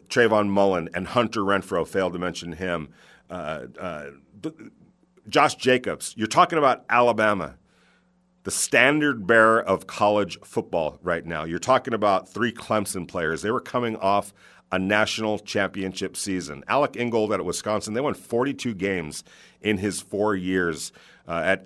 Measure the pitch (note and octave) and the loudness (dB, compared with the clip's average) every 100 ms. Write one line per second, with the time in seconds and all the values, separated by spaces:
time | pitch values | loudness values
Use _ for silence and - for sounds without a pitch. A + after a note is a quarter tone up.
0 | _ - A#2 G#2+ G#2 G2 G2 F#2 E2 F2+ | _ 2 4 4 4 4 4 2 -2 -8
1 | F#2 B2+ A2+ A2 G2 G2+ F2+ F#2 D#2+ F#2+ | -4 0 0 -2 0 0 0 -4 -2 0
2 | F#2 F2 F2+ E2 E2+ D#2+ F#2 E2+ D2 _ | -2 -2 -6 -6 -12 -8 -4 -4 -6 _
3 | - - _ F2+ D2+ D#2 B1+ - F2+ D#2 | -20 -20 _ -10 -8 -8 -10 -12 -10 -10
4 | C#2+ C#2 C#2 G#2 D#3+ D#3 A2 _ - _ | -14 -18 _ -14 -14 -14 -20 _ -20 _
5 | _ _ - C#3+ D3 - B2+ B2+ A2+ D2+ | _ _ -2 2 4 2 2 2 2 -6
6 | - - A2 D#3 F3 E3 C#3+ A2+ _ A#2+ | -8 -6 0 4 4 4 2 2 _ 4
7 | B2 A2 G#2+ G2+ D2+ B1+ _ _ _ _ | 4 4 2 2 -4 -10 _ _ _ _
8 | _ _ _ _ - - - B2+ B2+ D3+ | _ _ _ _ -8 -4 0 4 4 4
9 | D3 B2 F2+ A2+ A2+ A2+ - F#2 - - | 0 -2 4 6 8 6 2 -2 -2 0
10 | G#2 G#2 F#2+ - - - - E2+ D#2 - | 4 4 0 -4 -6 -6 -2 -2 -2 -4
11 | F2 E2+ D2 E2 D#2+ E2+ - B2+ - A2+ | -4 -4 -4 -6 -4 -6 2 0 2 0
12 | G#2 F#2+ - - A#2+ - - G#2+ G2+ G2 | 2 2 -2 -4 -4 -4 -2 -2 -2 -6
13 | E2 F#2 D#2+ D#2+ F#2 A#2+ - B2+ A#2+ A2 | -6 -4 -2 -2 -2 -4 -4 -4 -4 -2
14 | G2 G2+ - _ - - _ F#2+ F#2+ G#2 | 0 0 -2 _ -20 -20 _ -2 2 2
15 | G#2+ - A2 G#2 - G#2 F#2+ F#2+ F#2+ F2+ | 2 0 -4 -4 -4 -2 -2 -2 -6 -6
16 | G2 - G2+ F#2 D2+ C#2+ C#2 B2 D3 C3 | -8 -6 -4 -4 -4 -12 -2 0 0 -2
17 | A#2+ A2+ G#2+ G2+ F2 E2+ G#2+ G#2+ G#2 A2 | -2 0 0 -2 -2 -6 -4 -4 -4 -4
18 | C#3+ A2 - A#2 C3+ C#3 B2 G2+ G2 F#2+ | -4 -6 -4 -2 -2 -4 -6 -4 -2 -2
19 | D2+ D2 - - - _ G#2 G#2 G#2 F#2 | -6 -10 -16 -20 -20 _ -2 -2 -2 -6
20 | - G2+ G#2 G2 F2+ F#2 F2 D2+ - - | -8 -2 -2 -2 0 0 0 -2 -8 -14
21 | - - - E2+ E2 F#2+ | -20 -20 -8 -4 0 0